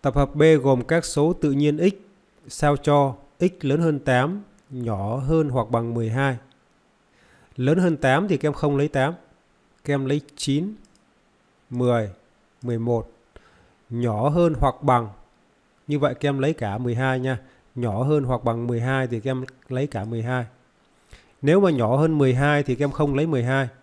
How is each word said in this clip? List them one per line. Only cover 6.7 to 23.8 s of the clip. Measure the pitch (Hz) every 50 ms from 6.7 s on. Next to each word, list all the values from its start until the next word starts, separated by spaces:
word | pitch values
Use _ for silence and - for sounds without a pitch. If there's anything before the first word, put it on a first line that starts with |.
| _ _ _ _ _ _ _ _ _ _ _ _ _ _ _ _ _
Lớn | - 123 135 156 185
hơn | 180 180 165
tám | 143 - 135 127 147 196 208
thì | 185
các | 139 - 151
em | 143
không | - - 147 143
lấy | 139 143 151
tám, | - 135 131 143 170 - - _ _ _ _ _ _ _ _ _ _ _ _
các | - 143
em | 139 135
lấy | 131 143 151 147 - _
chín, | - - - 139 147 175 202 214 - - _ _ _ _ _ _ _ _ _ _ _ _ _ _ _ _ _
mười, | 127 123 123 123 120 117 110 101 92 _ _ _ _ _ _ _ _ _ -
mười | 123 120 113
một. | 113 120 120 117 110 - - _ _ _ _ - _ _ _ _ _ _ _ _ _ _
Nhỏ | 120 117 120 120 107 107 117 143
hơn | 147 175 175 170 156
hoặc | 117 127 135 - - -
bằng, | 139 127 120 113 107 101 - - _ _ _ _ _ _ _ _ _ _ _ _
như | - 147 147
vậy | 135 - 127
các | - - 143
em | 139 139
lấy | 135 147 160
cả | - 117 104 98 110
mười | 123 120 117
hai | 117 131 131 131 131
nha. | 127 131 131 117 - - _ _ _ _ _
Nhỏ | 127 120 117 98 101 127
hơn | 139 151 151 139
hoặc | 127 131 117 -
bằng | 117 113 117 117
mười | 120 120 117
hai | 113 127 131 135 131
thì | 123 120 113
các | 107 135
em | 131 131 131 127 - _ _ _
lấy | 131 127 139
cả | 147 - 107 98
mười | 113 117 113 110
hai. | 120 127 127 120 117 _ _ _ _ _ _ _ _ _ _ _ _ - - _ _ _ _ -
Nếu | 139 160 196
mà | 202 185
nhỏ | 160 127 117 107 123
hơn | 139 151 160 160 151
mười | 139 131 123
hai | 127 143 147 147 147 143
thì | 139 127
các | 120 147
em | 143 139
không | - 151 143 139
lấy | 139 151
mười | 165 156 127 117
hai. | 120 135 135 135 123 - -